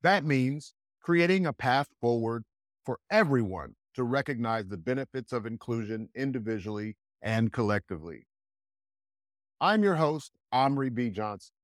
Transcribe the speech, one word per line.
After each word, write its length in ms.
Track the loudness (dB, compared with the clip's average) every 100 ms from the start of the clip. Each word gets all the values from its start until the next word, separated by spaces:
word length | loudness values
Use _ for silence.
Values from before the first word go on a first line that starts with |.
That 200 | 4 2
means 500 | 2 2 2 -2 -10 _ _ _
creating 440 | 2 4 4 4
a 60 | 2
path 380 | 0 2 2 0 _
forward 460 | 0 0 0 -4 -8 _ _ _
for 120 | -10 -10 _
everyone 640 | 2 4 4 2 -4 -10 -16 _
to 100 | -6
recognize 640 | -2 -2 -2 -4 -2 -2 -4
the 100 | -6
benefits 560 | -4 -4 -4 -10 -6
of 120 | -6
inclusion 640 | -6 -10 -4 -4 -4 -8 -8
individually 800 | -6 -4 -4 -4 -4 -4 -6 -8 -10 _ _
and 300 | -2 0 0
collectively. 760 | 0 0 0 -2 -10 -10 -16 _ _ _ _ _ _ _ _ _ _ _ _ _ _
I'm 240 | 2 4
your 120 | 4
host, 360 | 4 2 0 -8 _ _
Omri 380 | 2 2 2 -2
B. 180 | -2 -2
Johnson. 420 | -2 -6 -8 -14 _